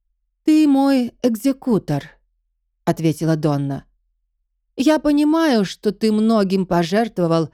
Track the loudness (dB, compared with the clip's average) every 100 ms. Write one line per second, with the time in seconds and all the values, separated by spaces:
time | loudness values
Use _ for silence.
0 | _ _ _ _ 0 4 4 4 2 2
1 | -2 -2 -2 0 -2 -2 -2 -2 -2 -6
2 | -6 _ _ _ _ _ _ _ -6 -2
3 | -2 0 -2 0 -2 -2 -4 -8 -14 _
4 | _ _ _ _ _ _ _ -2 0 0
5 | 0 0 2 0 0 0 -2 -4 -6 -2
6 | -2 0 2 2 0 -2 0 -2 0 -2
7 | -2 -2 0 0 -2